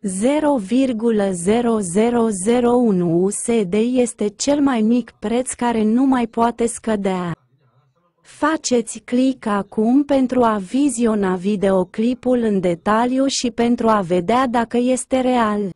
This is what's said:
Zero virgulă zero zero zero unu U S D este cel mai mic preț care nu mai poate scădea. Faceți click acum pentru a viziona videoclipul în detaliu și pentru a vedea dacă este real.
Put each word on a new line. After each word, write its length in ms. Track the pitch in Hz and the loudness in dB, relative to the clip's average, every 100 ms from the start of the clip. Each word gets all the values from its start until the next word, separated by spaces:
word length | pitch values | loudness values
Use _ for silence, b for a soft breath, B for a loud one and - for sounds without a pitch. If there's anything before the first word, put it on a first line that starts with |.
Zero 540 | 208 185 226 294 302 277 | -8 -2 0 0 0 0
virgulă 720 | 190 240 269 226 233 220 196 | 0 0 0 0 0 0 0
zero 480 | 180 170 220 240 220 | -2 0 0 0 -2
zero 480 | 185 175 233 240 226 | -2 0 2 2 0
zero 420 | 196 190 240 240 | -2 0 2 2
unu 520 | 240 240 185 175 170 | 2 2 2 2 2
U 60 | 190 | 0
S 160 | 208 - 233 190 | -2 -2 -2 0
D 60 | |
este 540 | 208 233 254 240 - 208 | 0 0 0 0 -2 -6
cel 340 | 208 - 294 | -4 -2 2
mai 200 | 277 247 | 2 2
mic 300 | 214 240 233 _ | 2 0 -2 _
preț 340 | 208 233 247 | -4 -4 -4
care 300 | - 240 226 | -4 -2 0
nu 220 | 214 233 269 | 0 2 2
mai 220 | 262 233 | 2 -2
poate 380 | 233 233 233 233 | 0 -2 0 -4
scădea. 680 | - - 214 196 185 175 160 _ _ _ _ _ _ _ _ | -4 -4 -2 -2 -2 -4 -8 _ _ _ _ _ _ _ _
Faceți 800 | _ - 294 311 - 247 220 220 | _ -4 -2 -2 0 -2 -2 -10
click 460 | - 247 262 262 226 | -4 0 0 -2 -4
acum 580 | 202 190 - 220 262 | -4 -4 -2 2 2
pentru 380 | 285 277 254 254 | 2 0 0 2
a 140 | 233 214 | 2 0
viziona 760 | 185 262 294 226 233 214 190 185 | -2 0 0 0 0 0 0 -2
videoclipul 1000 | 185 208 190 190 185 - 226 247 247 247 | -2 0 2 0 0 -2 -2 -2 0 0
în 220 | 226 196 | 0 0
detaliu 680 | 180 170 - 214 247 262 269 | 0 -2 0 0 0 0 0
și 260 | - 247 | -2 -4
pentru 360 | 233 240 240 226 | -2 0 2 2
a 140 | 214 | 2
vedea 460 | 175 180 175 240 269 | 2 -2 2 0 2
dacă 300 | 233 226 233 | -2 -2 -2
este 420 | 247 254 - 262 | 0 -2 0 -2
real. 500 | 254 254 220 208 202 | 0 0 0 -2 -4